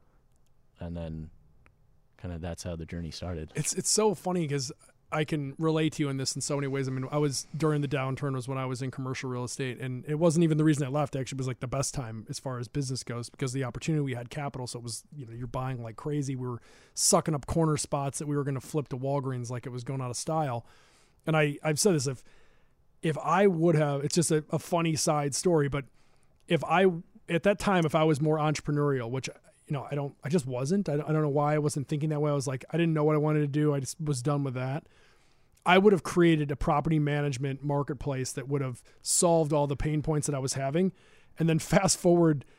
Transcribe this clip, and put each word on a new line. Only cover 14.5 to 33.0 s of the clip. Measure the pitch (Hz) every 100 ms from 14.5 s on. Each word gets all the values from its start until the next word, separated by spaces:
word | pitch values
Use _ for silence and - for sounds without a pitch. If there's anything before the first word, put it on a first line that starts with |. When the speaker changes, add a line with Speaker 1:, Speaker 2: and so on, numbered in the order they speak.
| 135 123
Speaker 2:
So | 123
it |
was, | 117 110 -
you | 147
know, | 120
you're | 117 123
buying | 127 131 131
like | 113
crazy. | 113 151 147 135
We | 131 123
were | 120 - - -
sucking | - - 185 160
up | 151 -
corner | 170 160 151
spots | - 147 139 -
that | 147
we | 147
were |
gonna | 139 131
flip | - 156 135
to | 127
Walgreens | 131 143 135 127 120
like | 123 131
it |
was | 123
going | 123 135
out | 127
of | 120
style. | - 160 151 120 - - - _ _ _ -
And | 156
I, | 151 143
I've | 156 151
said | 214
this, | 165 131
if, | 131 - - - _ _ _ _ _
if | 160 143
I | 139 170 202
would | 165 165 156
have, | 151 139
it's | 147 -
just | 156
a, | 156 151
a | 156
funny | - 175 165 156
side | - 147 143 131
story, | 185 165 143
but | 139 139 _ _ _ _ _ -
if | 170
I, | 135 165 190 170 - - -
at | 170
that | 196 202
time, | - 190 160
if |
I | 165
was | 160 147
more | 151 156
entrepreneurial, | 151 143 - 147 147 135 117
which, | 131 - - _ _ -
you |
know, | 143 -
I |
don't, | 147 143 -
I | 139
just | 175 131
wasn't. | 123 135 202 185
I, |
I | 147 151
don't | 156
know | 151
why | 143 147
I | 151
wasn't | 147 151 131
thinking | 151 156
that | 151
way. | 151
I |
was | 143 131
like, | 131 -
I | 160
didn't | 170
know | 156